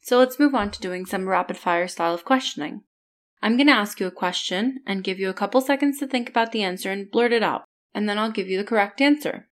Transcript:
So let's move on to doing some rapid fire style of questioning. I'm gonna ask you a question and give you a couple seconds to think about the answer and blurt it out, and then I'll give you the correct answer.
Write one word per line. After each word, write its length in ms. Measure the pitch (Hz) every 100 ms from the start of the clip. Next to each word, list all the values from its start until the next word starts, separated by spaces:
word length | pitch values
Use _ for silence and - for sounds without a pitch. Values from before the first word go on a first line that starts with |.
So 180 | - 247
let's 200 | 254 -
move 160 | 294
on 180 | 269 202
to 80 | -
doing 260 | 190 180 185
some 220 | 196 190
rapid 280 | 185 180 185
fire 300 | - 170 180
style 280 | - 170
of 100 | 170
questioning. 580 | - 262 262 - 151 202 _ _ _ _ _ _
I'm 160 | 214 240
gonna 140 | 285
ask 300 | 247 202 -
you 80 | 185
a 40 |
question 680 | 185 180 180 - 185 233 262
and 200 | - 196
give 160 | 190 190
you 80 | 190
a 60 |
couple 260 | 190 202 254
seconds 400 | 262 277 285 277
to 80 | 285
think 200 | 254 240
about 220 | - 226
the 140 | 233
answer 260 | 196 185 196
and 180 | 196 196
blurt 240 | - 240
it 120 | 233
out, 180 | 196 135 - _ _
and 140 | 190 208
then 100 | 208
I'll 140 | 220
give 160 | 220 185
you 100 | 185
the 60 |
correct 360 | 202 226 202 -
answer. 480 | 277 294 - - -